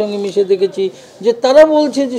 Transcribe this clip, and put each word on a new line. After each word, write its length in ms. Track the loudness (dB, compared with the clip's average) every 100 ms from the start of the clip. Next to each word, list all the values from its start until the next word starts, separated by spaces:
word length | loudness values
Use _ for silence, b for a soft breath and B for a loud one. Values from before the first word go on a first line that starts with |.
সঙ্গে 180 | -4 -6
মিশে 200 | -6 -2 -2
দেখেছি 320 | 0 -2 -2 -6 B B B
যে 60 | -4 -2
তারা 180 | 2 6 6
বলছে 280 | 4 0 -2
যে 60 | -4